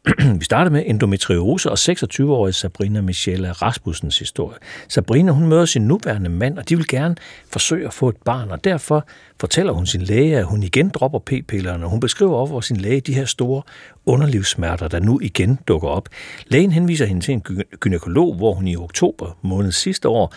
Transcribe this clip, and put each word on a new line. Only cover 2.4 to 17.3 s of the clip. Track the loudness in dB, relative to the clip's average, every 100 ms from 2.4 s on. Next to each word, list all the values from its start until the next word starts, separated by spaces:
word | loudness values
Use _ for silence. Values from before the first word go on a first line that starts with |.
| 2
Sabrina | 0 -6 -4 -2 0
Michelle | -2 -2 -2 -2 -4
Rasmussens | -2 -2 -2 -6 -6 -2 -4
historie. | -4 -6 -8 -8 -20 -20 -4
Sabrina, | -4 2 4 4
hun | 4 4
møder | 4
sin | 4 2 2
nuværende | 2 0 -2 -2
mand, | -2 -2 -4
og | -2
de | 0
vil | 0
gerne | -2 -2 -4 -8 -20 _
forsøge | -4 -2 -2 -4
at |
få | 0 0
et | 0
barn, | -2 -4 -4
og | -4
derfor | -2 -2 0 0 -2 -18 -20 _
fortæller | -2 0 0
hun | 0 -2
sin | -2
læge, | 0 4 4 2
at |
hun | 0 0
igen | 0 2 2
dropper | 0 -2 -2
p-pillerne. | -4 -6 -4 -4 -4 -4 -2
Hun | -2
beskriver | -2 2 2 2
over | -2
for | -4
sin | -4 -4
læge | 0 -2
de | 0
her | -2
store | -2 -2 -2 -2 -6 -20 -20 -6 0
underlivssmerter, | 2 2 2 0 -2 -4 -4 -4
der | 0
nu | 2 2
igen | 0 0 2 0 0
dukker | 0 0
op. | -4 -6 -18 -20 -20 0
Lægen | 2 4
henviser | 2 2 2 0
hende | 0
til | -2